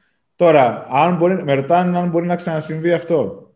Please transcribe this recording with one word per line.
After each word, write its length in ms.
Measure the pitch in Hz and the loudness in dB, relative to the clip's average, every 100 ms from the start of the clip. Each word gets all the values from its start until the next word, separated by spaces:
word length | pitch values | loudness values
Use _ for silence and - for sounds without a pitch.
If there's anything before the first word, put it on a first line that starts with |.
| _ _ _ - | _ _ _ 0
Τώρα, 500 | 175 151 123 - - | 4 6 4 0 -4
αν 280 | 127 165 175 | 0 0 2
μπορεί, 280 | 170 185 | 0 0
με 100 | 143 | 0
ρωτάνε 440 | 135 135 170 180 175 | -2 2 0 0 -2
αν 100 | 175 | -2
μπορεί 180 | 170 175 | -2 -2
να 100 | 175 | -4
ξανασυμβεί 560 | 175 156 156 160 165 | -4 -6 -6 -4 -2
αυτό. 580 | 165 - 165 110 - - | -2 0 -2 -2 -8 -20